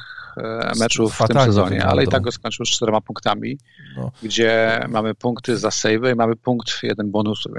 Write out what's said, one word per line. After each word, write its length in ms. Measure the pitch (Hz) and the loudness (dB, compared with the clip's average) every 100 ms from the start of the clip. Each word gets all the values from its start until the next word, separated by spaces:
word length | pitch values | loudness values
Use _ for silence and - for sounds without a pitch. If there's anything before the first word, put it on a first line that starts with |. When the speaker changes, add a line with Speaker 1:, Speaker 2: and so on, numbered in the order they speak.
| - - - - | -6 -16 -14 -10
Speaker 1:
e, 320 | 113 113 117 | -8 -4 -4
Speaker 2:
S-, 80 | - | 0
Speaker 1:
meczów 340 | 117 - 110 | 0 2 0
w 40 | - | 2
tym 100 | 117 | 2
Speaker 2:
fatalnie 180 | 123 123 | 4 6
Speaker 1:
sezonie, 320 | 101 92 104 - | 4 2 2 2
ale 180 | 135 | 4
i 20 | 135 | 4
Speaker 2:
wyglądał. 60 | |
Speaker 1:
tak 120 | 135 | 2
go 80 | 120 | 0
skończył 340 | - 113 - 117 | -6 -10 -6 -4
z 40 | |
czterema 320 | - 110 107 | 0 0 0
punktami, 560 | - 107 113 104 110 143 _ - 139 131 | -2 -4 -2 -2 -4 -10 _ -20 -18 -10
Speaker 2:
No. 140 | 123 - | -10 -8
Speaker 1:
gdzie 560 | 110 107 113 113 113 113 123 | -6 2 4 4 2 0 -2
mamy 260 | 113 110 104 | -2 -2 -2
punkty 420 | 123 117 - 110 | -4 -4 -2 -2
za 140 | 104 | 0
save 400 | - 113 110 127 | 0 0 2 2
i 20 | 117 | 2
mamy 200 | 113 117 | 0 0
punkt 480 | - 120 110 - | -2 -2 -4 -6
jeden 280 | 117 104 104 | -4 -2 -2
bonusu, 420 | 104 107 104 - | 0 0 -2 -6